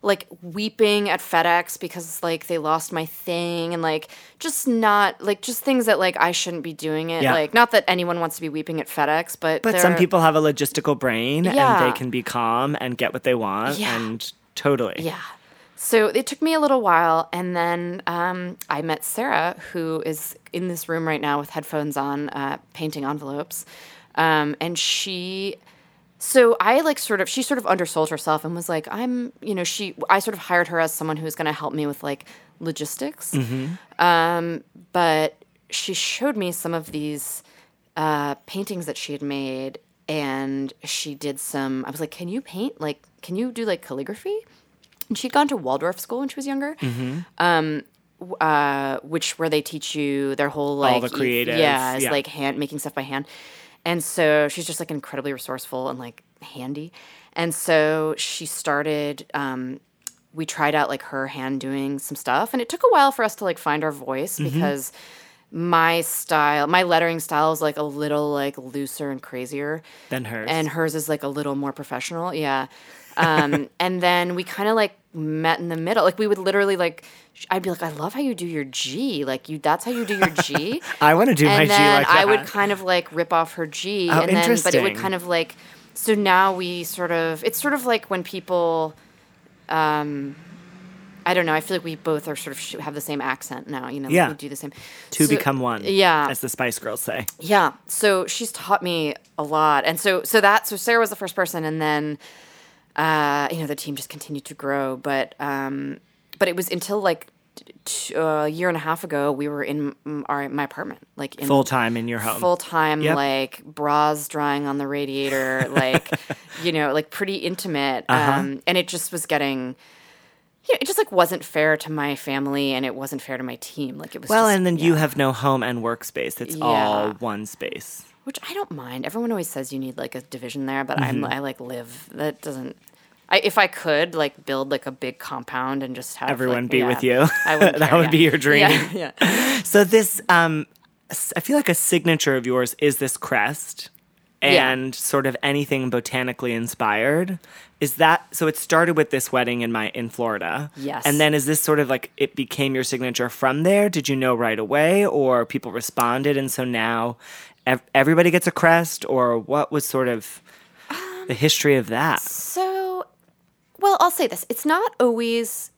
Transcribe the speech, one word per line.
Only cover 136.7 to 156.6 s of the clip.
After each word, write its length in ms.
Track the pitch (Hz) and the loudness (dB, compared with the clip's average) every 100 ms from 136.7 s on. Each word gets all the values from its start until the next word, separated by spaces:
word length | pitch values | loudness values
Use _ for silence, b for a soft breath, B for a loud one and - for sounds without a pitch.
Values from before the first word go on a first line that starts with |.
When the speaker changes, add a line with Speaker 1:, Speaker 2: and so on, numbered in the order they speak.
Speaker 2:
be 60 | 127 | 2
Speaker 1:
yeah, 100 | 123 | 2
Speaker 2:
with 160 | 123 | 2
you. 240 | 127 123 160 - - | 4 6 6 4 2
Speaker 1:
I 120 | 156 | 6
wouldn't 200 | 185 151 | 4 6
Speaker 2:
<laughs> 20 | |
That 100 | 156 | 4
Speaker 1:
care, 80 | 170 | 6
Speaker 2:
would 80 | 156 | 6
Speaker 1:
yeah. 60 | |
Speaker 2:
be 60 | 156 | 6
your 180 | 160 156 | 6 6
dream. 220 | 139 147 | 4 6
Speaker 1:
Yeah, 280 | 196 - 165 | 6 4 0
<laughs> 180 | 185 156 - | -6 -8 0
yeah. 400 | 196 208 254 269 | 2 2 0 0
Speaker 2:
So 200 | - 208 | 4 6
this, 380 | 190 220 208 - - | 8 6 4 -2 4
um, 380 | 170 165 156 151 _ _ _ _ | 4 6 0 -4 _ _ _ _
s-, 240 | - - - | -8 -4 -4
I 60 | |
feel 160 | - 294 | 0 0
like 100 | 277 | 2
a 80 | 170 | 0
signature 640 | - 175 160 160 - 131 | 2 2 2 2 2 0
of 80 | 123 | 2
yours 280 | 127 123 - | 0 0 2
is 180 | 147 127 | 0 2
this 180 | 131 - | -4 -6
crest 720 | - 123 104 151 - - - _ _ _ _ _ | -2 0 0 -2 -10 -14 -16 _ _ _ _ _
Speaker 1:
Yeah. 280 | 139 139 131 | 4 4 4
Speaker 2:
and 240 | 131 131 127 | 0 -2 -6
sort 300 | - 143 135 | -2 0 0
of 100 | 123 | -2
anything 460 | 143 143 143 139 127 | 0 0 0 0 0
botanically 640 | 120 117 131 127 120 123 113 | -2 -2 -4 -4 -4 -4 -4
inspired. 840 | 117 - 113 104 123 151 185 185 B B B _ | -4 -2 0 2 2 2 0 -6 B B B _
Is 140 | 147 139 | -4 4
that, 300 | 160 170 - | 6 6 0
so 140 | - 160 | -2 -2
it 80 | 151 | -2
started 400 | - 160 170 156 | 2 4 4 4
with 140 | 151 | 2
this 240 | 135 - | 0 0
wedding 260 | 127 120 120 | 0 0 0
in 120 | 117 | -2
my, 160 | 113 107 | -2 -2
in 200 | - 117 | -4 -8
Florida. 640 | - 117 104 85 85 147 - | -4 -2 -2 -2 -4 -6 -8
Speaker 1:
Yes. 280 | 139 143 - | -8 -4 0
Speaker 2:
And 140 | 143 | 4
then 140 | 151 | 4
is 120 | 151 135 | 4 2
this 140 | 151 | 0
sort 200 | - 151 | 2 2
of, 100 | 135 | 2
like, 220 | 131 - - | -2 -4 -4
it 200 | 139 - | -4 -2
became 360 | 127 - 139 | -8 -2 -2
your 120 | 131 127 | 0 -2
signature 420 | 127 127 120 123 | -2 -4 -2 -4
from 340 | - 131 139 | 0 0 2
there? 260 | 170 202 208 | 4 4 4
Did 180 | 175 139 | 0 -2
you 80 | 135 | 0
know 180 | 131 120 | 2 2
right 240 | 117 110 | 0 0
away, 460 | 110 139 156 196 202 | 0 2 4 4 4
or 400 | 151 131 127 113 | 2 4 2 2
people 280 | 131 123 | -4 -6
responded 640 | 107 - - 120 127 139 139 | -8 -6 0 2 2 0 0
and 120 | 135 | -2
so 120 | - | -4